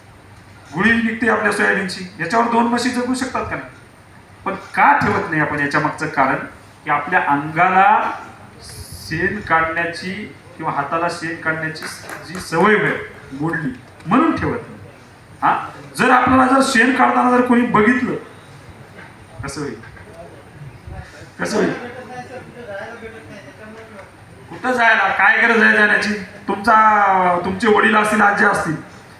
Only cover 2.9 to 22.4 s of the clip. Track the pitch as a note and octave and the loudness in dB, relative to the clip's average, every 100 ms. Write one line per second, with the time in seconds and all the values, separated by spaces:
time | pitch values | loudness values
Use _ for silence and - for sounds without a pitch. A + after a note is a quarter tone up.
2.9 | B3 A#3+ B3+ C4 A3+ - D3+ - - - | -2 -2 -2 -4 -4 -6 -8 -12 -18 -20
3.9 | - - - - - F#3+ F#3+ - F3+ A3+ | -20 -20 -20 -20 -10 -8 -8 -6 2 4
4.9 | C#4+ G#3 G3+ E3+ D#3 D3 D3 C#3+ D3 D3 | 4 2 -2 -2 -2 -2 -2 -2 0 -2
5.9 | - D#3 D3 C3+ C#3 - - - - D#3 | -4 -4 0 0 0 -6 -16 -20 -12 -4
6.9 | D3 F3+ F3+ - C#3+ D3+ D#3 - - - | -2 0 0 2 0 -2 2 4 6 6
7.9 | - - - - - - - - - - | 4 2 -6 -12 -20 -20 -20 -18 -18 -16
8.9 | - - D#3+ F#3 G#3 - D#3+ D#3+ E3 E3 | -16 -8 -4 -2 -4 0 0 2 -2 -4
9.9 | E3+ F#3 G3 G#3+ - - - D#3+ - - | -6 -8 -10 -12 -16 -20 -8 -4 -4 -2
10.9 | E3+ E3+ E3 D#3+ E3 D#3+ D#3+ D#3+ - - | -2 -2 -4 -8 -6 -4 -4 -6 -8 -12
11.9 | - - - - F3 - D#3+ G3 G#3 D3+ | -14 -14 -14 -12 -12 -4 2 4 4 2
12.9 | - - - - C3+ D#3 E3 C#3 - - | -4 -8 -16 -16 -6 -4 -4 -6 -8 -14
13.9 | - D#3 A#3 E4 - D3 - - - - | -16 0 2 2 0 -4 -6 -8 -16 -20
14.9 | - - - - - - - - - - | -20 -20 -20 -20 -2 0 0 -4 -14 -12
15.9 | - B3 B3 B3+ C4 B3+ C4+ - G#3+ B3 | 0 4 4 4 4 4 4 4 4 4
16.9 | B3+ A#3+ B3 B3 B3 B3 A#3+ A3+ G#3+ G#3+ | 4 2 2 2 2 4 2 4 4 4
17.9 | B3+ G#3+ D3 - - - - - - - | 2 0 -4 -8 -18 -20 -20 -20 -20 -20
18.9 | - - - - - D3 D3+ C#3 A2+ - | -20 -20 -20 -20 -14 -10 -8 -8 -10 -16
19.9 | - - - - - - - - - - | -20 -20 -18 -20 -20 -20 -18 -18 -18 -16
20.9 | - - - - - G#3 G#3+ F3 - A#3+ | -14 -16 -18 -20 -8 -4 0 -2 -2 -10
21.9 | B3 A3+ B3 B3 B3 | -14 -14 -14 -14 -16